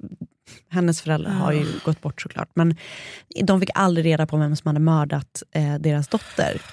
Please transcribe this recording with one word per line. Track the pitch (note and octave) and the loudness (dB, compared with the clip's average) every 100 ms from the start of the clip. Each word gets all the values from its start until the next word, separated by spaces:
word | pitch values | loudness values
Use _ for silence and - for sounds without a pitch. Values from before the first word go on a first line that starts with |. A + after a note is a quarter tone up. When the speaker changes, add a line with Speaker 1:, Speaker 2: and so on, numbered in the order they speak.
| - - - _ _ - _ | -16 -14 -18 _ _ -20 _
Speaker 1:
hennes | F3+ F3 D#3+ | 0 0 0
föräldrar | D#3+ D#3 D#3 | 0 -2 0
har | G3 C#3+ | -2 0
ju | D3+ | 0
Speaker 2:
Ah. | D3+ - | -2 -4
Speaker 1:
gått | - D#3 | -2 -2
bort | C#3+ - | -4 -8
såklart, | - - - | -10 -8 -6
men | - E3 E3 - - - - - - | 0 2 0 -6 -16 -16 -18 -14 -2
de | G3 F#3+ | 2 4
fick | F#3+ | 2
aldrig | - G3 E3 E3 | 2 2 4 2
reda | D#3 D#3 | 2 2
på | D3+ | 0
vem | D3 D3+ | 0 0
som | - | 0
hade | D3+ | 2
mördat, | D#3+ D#3+ D3 D3 - - - | 4 4 2 -2 -6 -12 -6
eh, | D#3 D3 | -2 -2
deras | D3 D#3 D3 D3 | 0 0 0 0
dotter. | A3+ - - - - - | -4 -4 -2 -2 -2 -10